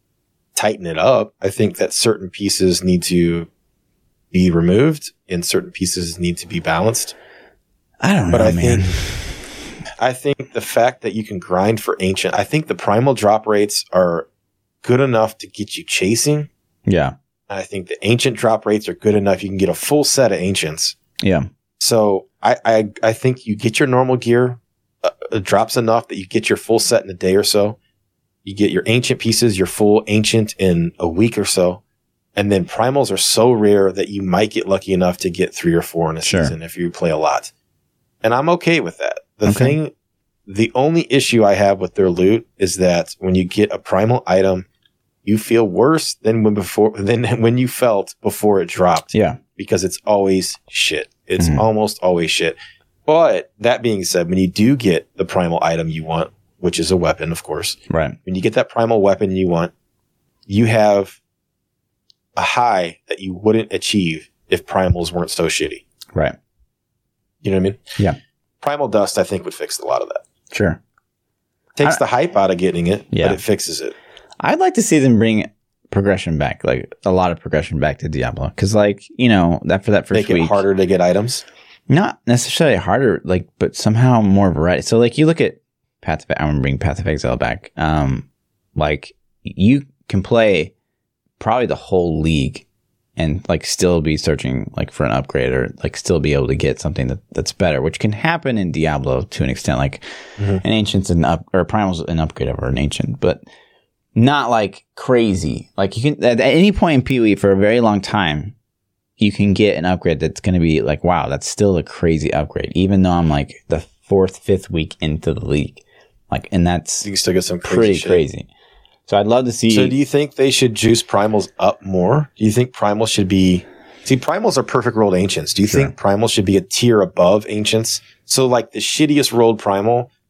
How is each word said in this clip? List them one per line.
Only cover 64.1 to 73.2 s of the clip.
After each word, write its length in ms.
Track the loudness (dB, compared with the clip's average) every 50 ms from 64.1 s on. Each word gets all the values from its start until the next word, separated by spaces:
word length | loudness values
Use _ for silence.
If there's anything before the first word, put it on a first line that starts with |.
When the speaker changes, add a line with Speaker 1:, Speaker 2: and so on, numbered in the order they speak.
| -2 -6 -10 -18 _ _ _ -4
Speaker 1:
if 160 | -4 -4 -4
primals 460 | -4 -2 0 2 2 0 0 -4 -4
weren't 180 | -4 -6 -6 -4
so 140 | -4 -2 -2
shitty. 400 | -2 -2 -2 -4 -6 -6 -10 -18 _ _ _ -20 -8 -4
Speaker 2:
Right. 220 | -2 -2 -2 -4 -8 _ _ _ _ _ _ _ _ _ _ _ _ _ _ _ _ _ _ _ _
Speaker 1:
You 100 | -4 -2
know 60 | 0 0
what 40 |
I 80 | 0 -2
mean? 80 | -4 -6 _ -10 -4 -2
Speaker 2:
Yeah. 180 | 0 0 -2 -4 -8 _ _ _ _ _ _ _
Speaker 1:
Primal 260 | -6 -4 -4 -2 -2 0
Dust, 300 | 0 0 0 0 0 -2
I 60 | -2
think, 220 | -2 -4 -6 -6
would 80 | -10 -12
fix 260 | -10 -10 -10 -10 -8
a 60 | -6
lot 160 | -4 -4 -4
of 80 | -4 -4
that. 160 | -8 -10 -10 _ _ _ _ _
Speaker 2:
Sure. 300 | -4 -2 0 0 -2 -4 _ _ _ _ _ _ _ _ _ _ _ _ _ _ _ _ _ _ _
Speaker 1:
Takes 200 | 0 0 2 2
Speaker 2:
I 40 | 0
Speaker 1:
the 60 | 0 0
hype 280 | 0 0 0 0 2
out 160 | 2 2 2
of 60 | 2 0
getting 300 | 0 -2 0 0 0 0
it, 180 | -2 -2 -4 -4
Speaker 2:
Yeah. 160 | -2 0